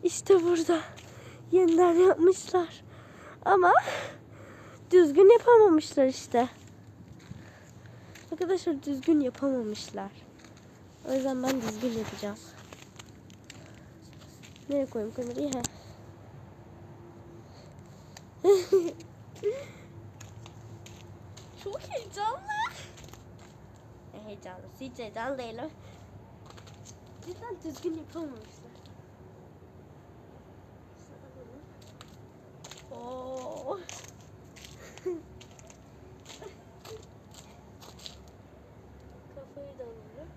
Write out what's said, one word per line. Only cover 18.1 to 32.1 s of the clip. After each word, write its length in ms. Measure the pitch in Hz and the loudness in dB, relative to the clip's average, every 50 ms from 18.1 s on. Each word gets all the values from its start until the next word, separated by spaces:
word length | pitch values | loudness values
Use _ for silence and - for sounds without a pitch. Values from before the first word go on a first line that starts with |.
| - - - - - - - | -20 -20 -20 -20 -18 0 4
<laughs> 500 | 359 403 381 359 - - 381 339 339 - - - - - - - - - - - 415 494 554 571 - - - - - - - - - - - - - - - - - - - - - - - - - - - - - - - - - - - - - - - - | 6 6 6 4 2 2 2 2 0 -8 -10 -18 -20 -20 -20 -20 -20 -18 -6 -4 -4 -4 -4 -10 -14 -18 -20 -20 -20 -20 -20 -20 -20 -20 -20 -20 -20 -20 -20 -20 -20 -20 -20 -20 -20 -20 -20 -20 -20 -20 -20 -20 -20 -20 -20 -20 -20 -20 -20 -20 -20 -20 -14 -14
Çok 160 | 403 403 - | -12 -12 -12
heyecanlı. 580 | - - 807 523 453 381 - 370 415 440 508 719 762 831 831 855 880 - - - - - - - - - - - - - - - - - - - - - - - - - - - - - - | -14 -10 -10 -10 -10 -10 -10 -6 -4 -4 -4 -6 -8 -8 -6 -4 -4 -6 -8 -12 -18 -18 -18 -20 -20 -20 -20 -20 -20 -20 -20 -20 -20 -20 -20 -20 -20 -20 -20 -20 -20 -20 -20 -20 -20 -20 -20
E, 120 | 196 214 | -18 -16
heyecanlı. 380 | 214 202 202 - 185 185 185 - - - - | -16 -16 -16 -16 -18 -18 -16 -18 -20 -16 -16
Hiç 200 | 262 269 240 - | -16 -16 -12 -14
heyecanlı 380 | 233 208 208 226 226 262 277 | -14 -12 -10 -8 -8 -6 -6
değilim. 320 | 254 247 233 220 233 269 311 - - - - - - - - - - - - - - - - - - - - - - - - - - - - - - - | -8 -10 -12 -10 -12 -12 -12 -14 -16 -20 -20 -20 -20 -20 -20 -20 -20 -20 -20 -20 -20 -20 -20 -20 -20 -20 -20 -20 -20 -20 -20 -20 -20 -20 -20 -20 -20 -14
Cidden 300 | 330 359 - 453 480 381 - - | -14 -14 -14 -12 -14 -14 -12 -12
düzgün 340 | 320 269 - - 349 320 | -14 -14 -8 -8 -8 -8
yapamamışlar. 720 | 320 294 - - 330 330 294 254 220 208 - - - - - - - - - - - - - - - - - - - - - - - - - - - - - - - - - - - - - - - - - - - - - - - - - - - - - 285 - - - - 262 254 - - 285 294 - - - - - - - - - | -8 -12 -12 -12 -12 -12 -12 -12 -16 -20 -20 -20 -20 -20 -20 -20 -20 -20 -20 -20 -20 -20 -20 -20 -20 -20 -20 -20 -20 -20 -20 -20 -20 -20 -20 -20 -20 -20 -20 -20 -20 -20 -20 -20 -20 -20 -20 -20 -20 -20 -20 -20 -20 -20 -20 -20 -20 -20 -20 -20 -20 -20 -20 -20 -20 -20 -20 -20 -20 -20 -20 -20 -20 -20 -20 -20 -20 -20 -20 -20 -20 -20 -20